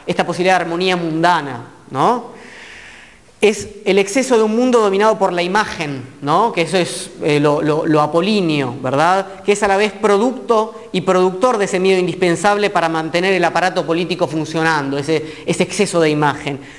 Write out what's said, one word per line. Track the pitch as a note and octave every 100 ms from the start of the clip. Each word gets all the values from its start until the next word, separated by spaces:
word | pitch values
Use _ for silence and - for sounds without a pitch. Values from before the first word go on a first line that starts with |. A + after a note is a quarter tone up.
| -
esta | - F3
posibilidad | E3+ F3+ F3+
de |
armonía | E3+ E3+ F#3 F3+
mundana, | E3 D#3+ E3+ E3+ C#3 A#2+ B2 - -
¿no? | C3 F3+ A#3+ - - - - - - - - - - - -
Es | G3+ G#3 - -
el | A#3 G3+
exceso | G3 C4+ C4 A3+
de |
un | A3 A3+
mundo | B3+ A#3+
dominado | G#3 G3 G#3+ G#3
por | F#3+
la | F3+
imagen, | F3 G#3 G#3 - D3+ C3+ A#2 -
¿no? | C#3 E3+ A3+
Que | F#3
eso | D#3 F3+
es, | E3 - - -
eh, | D#3+ D3
lo, | D3 D3+
lo, | D3+ D3+ -
lo | D3+
apolíneo, | D3+ E3 F#3+ G#3 E3 D3 B2+ A#2+
¿verdad? | B2+ C#3 E3+ F#3+ F#3+ -
Que | -
es | G3+
a | G#3
la | G3
vez | G#3
producto | G3+ G#3+ G3+ B3 A#3 - A3 A3 - -
y | F#3
productor | F#3 F#3 F#3 F3+ B3+ A3+
de | F#3+
ese | F3+
miedo | F#3+ F#3
indispensable | F3+ F#3 F3+ E3+ G3+ G#3 G3+
para | F3 E3
mantener | E3 D#3 F3 F#3
el | F#3
aparato | E3+ E3+ F3+ F3 D3+
político | E3 E3+ E3+ E3+
funcionando, | D#3+ D3+ E3 D#3+ D#3 C#3 C#3
ese, | C#3 D#3 D#3 - -
ese | E3+
exceso | F3+ - G3 F3
de | D#3
imagen. | D3+ D3 C3+ C#3+ C3+ -